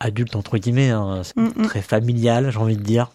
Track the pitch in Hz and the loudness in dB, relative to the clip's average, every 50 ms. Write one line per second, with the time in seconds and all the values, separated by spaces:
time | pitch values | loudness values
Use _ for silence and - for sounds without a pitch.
0 | 117 113 104 117 120 113 - 104 98 - 123 107 92 120 120 131 139 127 113 107 | -6 -4 -2 -2 -4 -2 -4 -6 -4 -2 -4 -2 0 0 2 2 2 2 2 0
1 | 101 98 95 92 90 - - 226 226 226 226 - 220 214 - 104 95 - 110 110 | -2 -2 -4 -6 -6 -6 -2 0 0 0 0 0 -2 0 -2 -4 -2 0 0 0
2 | 117 120 120 117 113 117 117 123 135 139 110 107 110 110 110 104 104 104 113 117 | 2 0 0 2 2 2 2 2 2 0 0 0 0 0 0 0 0 0 2 2
3 | 120 120 | 0 -2